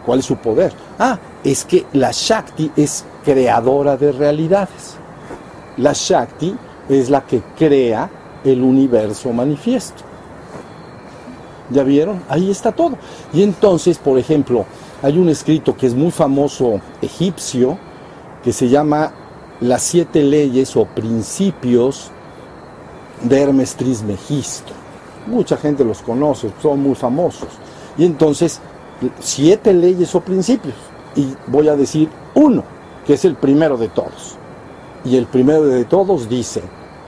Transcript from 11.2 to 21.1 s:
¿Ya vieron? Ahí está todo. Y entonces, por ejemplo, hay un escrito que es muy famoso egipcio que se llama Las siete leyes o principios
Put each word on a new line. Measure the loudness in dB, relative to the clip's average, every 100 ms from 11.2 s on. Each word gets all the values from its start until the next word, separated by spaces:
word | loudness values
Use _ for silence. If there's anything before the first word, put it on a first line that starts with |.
| -20 -20 -20 -20 -2
¿Ya | 0
vieron? | 2 2 2 -4 -4
Ahí | -2 -2
está | -2 -2
todo. | 0 -2 -2 -12 -20 -4
Y | 0
entonces, | 0 2 2 4 0 0
por | 0 0
ejemplo, | 2 0 0 -2 -2 -12 -20 -4
hay | 0 2
un | 2
escrito | 0 0 0 0 0
que | -2
es | 0
muy | -2
famoso | 0 0 2 0 0 -2 -2 -6 -10
egipcio | -10 -4 -4 -4 -8 0 0 -2 -12 -20 -20 -20 -20 -6
que | -6
se | -2 2
llama | 2 2 0 -2 -6 -20 -20 -20 -6
Las | -2 -2
siete | 0 -2 0 0
leyes | 2 2 2 0 0 -2
o |
principios | -2 -4 -4